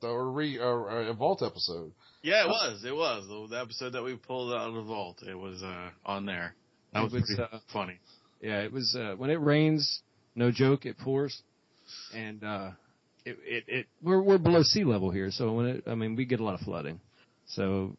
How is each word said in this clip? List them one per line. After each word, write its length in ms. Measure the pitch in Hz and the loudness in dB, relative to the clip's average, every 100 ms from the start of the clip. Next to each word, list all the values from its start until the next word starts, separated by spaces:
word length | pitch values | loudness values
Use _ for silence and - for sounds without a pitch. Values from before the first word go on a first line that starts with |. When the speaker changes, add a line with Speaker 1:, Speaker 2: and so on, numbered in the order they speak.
Speaker 1:
though, 120 | 117 | -4
or 180 | 120 127 | -2 -2
re-, 260 | 135 151 127 | -2 -2 0
or, 320 | 123 120 101 | 0 0 0
or 120 | 113 110 | -2 -2
a 60 | |
Vault 300 | 110 143 190 | 0 2 2
episode. 480 | 113 - - 85 80 - _ _ | -2 -2 -6 -6 -10 -16 _ _
Speaker 2:
Yeah, 200 | 151 208 | 2 4
it 40 | 175 | 4
Speaker 3:
Oh. 20 | |
Speaker 2:
was. 340 | 220 165 104 117 | 2 0 -4 -6
It 100 | 143 | -2
was. 320 | 160 110 95 | 0 -2 -6
The, 280 | 104 110 117 | -12 -8 -8
the 60 | |
episode 320 | 123 - 127 | -8 -8 -8
that 100 | 123 | -6
we 120 | 123 123 | -6 -8
pulled 380 | - 127 123 | -8 -6 -4
out 160 | 120 113 | -4 -4
of 40 | |
the 80 | 113 | -6
Vault, 400 | 107 110 90 85 95 | -6 -6 -8 -10 -12
it 80 | 92 | -10
was, 240 | 95 92 | -10 -10
uh, 280 | 92 90 90 - - | -10 -10 -12 -12 -6
on 200 | 98 98 | -6 -4
there. 300 | 90 85 - _ _ _ | -4 -6 -10 _ _ _
That 80 | 104 | -2
Speaker 3:
It 20 | |
Speaker 2:
was 100 | 110 | -2
Speaker 3:
was, 100 | 120 104 104 | 0 -2 -2
Speaker 2:
pretty 80 | |
Speaker 3:
uh, 160 | 117 110 - | -6 -8 -10
Speaker 2:
funny. 260 | 110 92 90 _ _ _ _ | -6 -6 -10 _ _ _ _
Speaker 3:
Yeah, 200 | 107 104 | -4 -4
it 100 | 107 | -2
was, 240 | 131 120 123 | -4 -2 -2
uh, 200 | 110 95 | -4 -4
when 120 | 131 | 0
it 60 | 165 | 2
rains, 600 | 147 147 156 156 139 - _ _ _ | 4 6 6 4 0 -4 _ _ _
no 160 | - 120 | 2 4
joke, 360 | 120 135 139 127 | 6 4 4 0
it 120 | - | -8
pours. 420 | 131 135 143 - _ _ _ _ - - - 113 | -2 0 -2 -6 _ _ _ _ -20 -18 -14 -10
And, 280 | 110 107 | -10 -8
uh, 280 | 107 101 95 90 _ _ _ _ - | -6 -6 -6 -12 _ _ _ _ -12
it, 120 | - 78 | -10 -4
it, 180 | 117 - | -4 -2
it, 180 | 123 113 _ | -4 -6 _
we're, 200 | 165 190 | 4 4
we're 160 | 196 196 | 8 8
below 240 | 165 170 | 8 8
sea 220 | 151 214 170 | 8 6 4
level 260 | 104 95 | 4 2
here, 180 | 95 95 | 0 -2
so 220 | - 117 | -2 0
when 120 | 113 120 | 2 0
it, 160 | 127 - | -2 -4
I 80 | 113 | -4
mean, 200 | 110 113 | -2 -2
we 80 | 127 | 0
get 140 | 123 | 0
a 40 | |
lot 100 | 110 92 | 0 -4
of 60 | |
flooding. 380 | 101 87 73 85 _ _ _ _ - | -4 -6 -6 -8 _ _ _ _ -12
So, 480 | - 95 98 95 | -2 0 0 -2